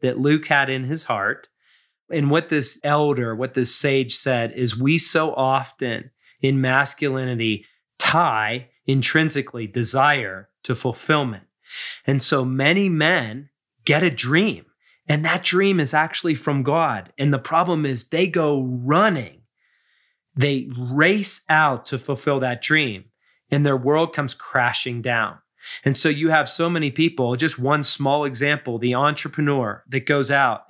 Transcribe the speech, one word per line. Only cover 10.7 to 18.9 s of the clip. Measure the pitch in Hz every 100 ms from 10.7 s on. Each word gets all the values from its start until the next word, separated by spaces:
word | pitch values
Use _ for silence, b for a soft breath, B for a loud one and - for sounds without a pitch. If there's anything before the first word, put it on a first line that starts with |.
fulfillment. | 120 127 - - 151 135 101 - _ B B B B -
And | 139
so | - 143
many | 127 131 139 185 196
men | 160 151 180 117 117 143 _ _ _ -
get | 147
a | 180
dream, | 127 123 156 208 95 - _ _ _ -
and | 151
that | 160 170
dream | - 180 196 185
is | 139
actually | 151 160 - 175 147
from | - 139
God. | 131 156 160 110 92 -
And | 143
the | 139
problem | - 165 175 165 143
is | 123 -
they | 160 185
go | 170 156 143
running. | 127 127 123